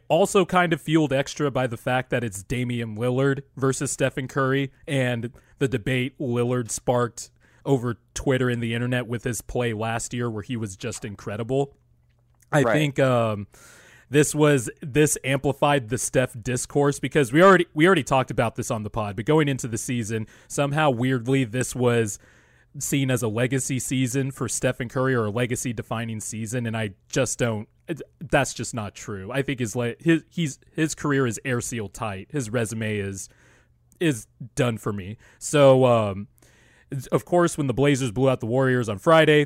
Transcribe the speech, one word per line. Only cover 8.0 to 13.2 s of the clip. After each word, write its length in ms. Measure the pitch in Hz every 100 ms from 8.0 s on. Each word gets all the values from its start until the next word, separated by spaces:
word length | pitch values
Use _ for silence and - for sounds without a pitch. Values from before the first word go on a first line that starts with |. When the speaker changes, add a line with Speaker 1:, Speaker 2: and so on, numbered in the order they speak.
| _ -
Speaker 1:
Twitter 340 | - 127 127
and 140 | 120
the 100 | 117
internet 320 | 117 123 123 113
with 200 | 120 127
his 160 | 113
play 320 | - 123 120
last 380 | 107 113 113 -
year 160 | 123 120
where 140 | 107
he 160 | 98 120
was 180 | 110 101
just 300 | 120 - 113
incredible. 720 | 101 - 104 113 135 139 _ _ _ _ _ _ _ -
I 120 | 151
Speaker 2:
Right. 100 | 135
Speaker 1:
think, 240 | 107 147 135
um, 460 | 131 123